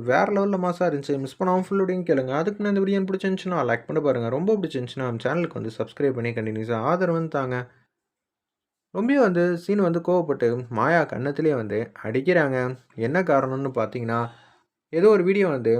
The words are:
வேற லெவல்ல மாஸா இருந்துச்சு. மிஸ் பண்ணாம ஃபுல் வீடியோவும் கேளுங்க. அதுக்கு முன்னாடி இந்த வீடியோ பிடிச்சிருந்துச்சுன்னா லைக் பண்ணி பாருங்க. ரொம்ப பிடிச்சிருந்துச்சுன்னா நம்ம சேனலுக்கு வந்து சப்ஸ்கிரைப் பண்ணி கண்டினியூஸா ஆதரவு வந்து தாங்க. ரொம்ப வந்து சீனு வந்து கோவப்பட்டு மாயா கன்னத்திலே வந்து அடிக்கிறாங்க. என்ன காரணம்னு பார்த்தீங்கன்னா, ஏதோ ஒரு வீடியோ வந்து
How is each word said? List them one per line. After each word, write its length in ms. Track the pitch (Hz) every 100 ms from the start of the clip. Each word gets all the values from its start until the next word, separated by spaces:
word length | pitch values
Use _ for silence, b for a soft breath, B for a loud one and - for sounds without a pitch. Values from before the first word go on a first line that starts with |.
வேற 240 | 120 135 196
லெவல்ல 260 | 202 202 190
மாஸா 260 | 180 175
இருந்துச்சு. 300 | 180 147 139 139
மிஸ் 180 | 135 -
பண்ணாம 260 | 185 185
ஃபுல் 180 | 185 196
வீடியோவும் 240 | 185 185
கேளுங்க. 280 | 170 143 127
அதுக்கு 240 | 139 175 208
முன்னாடி 160 | 208
இந்த 100 | 196
வீடியோ 180 | 196 196
பிடிச்சிருந்துச்சுன்னா 580 | 190 190 190 190 185 175
லைக் 200 | 123 117
பண்ணி 160 | - 156
பாருங்க. 280 | 147 123 117
ரொம்ப 220 | 131 190
பிடிச்சிருந்துச்சுன்னா 540 | 214 170 131 123 - 127
நம்ம 160 | 117
சேனலுக்கு 360 | 131 156 - 117
வந்து 140 | 110
சப்ஸ்கிரைப் 420 | - 107 - 143
பண்ணி 160 | 123 117
கண்டினியூஸா 480 | 117 110 110 110 113
ஆதரவு 340 | 123 180 180 165
வந்து 140 | 160
தாங்க. 260 | 151 131 123 120 b b _ _ _ _ _ _ _ _ _ _
ரொம்ப 240 | 185 226 285
வந்து 240 | 226 175 175 175
சீனு 240 | - 208
வந்து 180 | 185 170
கோவப்பட்டு 480 | 165 180 165 135 117 120 123
மாயா 320 | 113 127 170
கன்னத்திலே 480 | 151 - 135 143 156
வந்து 240 | 135 107 104 113 -
அடிக்கிறாங்க. 580 | 113 120 139 175 147 131 127 127 _ -
என்ன 240 | 117 165
காரணம்னு 500 | 180 139 131 131 135
பார்த்தீங்கன்னா, 480 | 131 110 127 117 117 117 b b b b _ _
ஏதோ 180 | 160 202
ஒரு 140 | 214
வீடியோ 240 | 180 196 190
வந்து 260 | 135 113 117